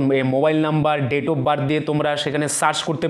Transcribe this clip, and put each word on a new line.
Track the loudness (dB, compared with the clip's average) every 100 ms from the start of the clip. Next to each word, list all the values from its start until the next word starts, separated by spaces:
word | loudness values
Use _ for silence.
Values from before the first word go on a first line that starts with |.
| 2
মে-, | 2 2
মোবাইল | 2 2 2 2
নাম্বার, | 2 2 0 0
date | -2 -2
of | -2 0
birth | 0 0
দিয়ে | -2 0
তোমরা | -2 0 -2
সেখানে | -2 -2 -2 0
সার্চ | 0 0 -2
করতে | -2 -2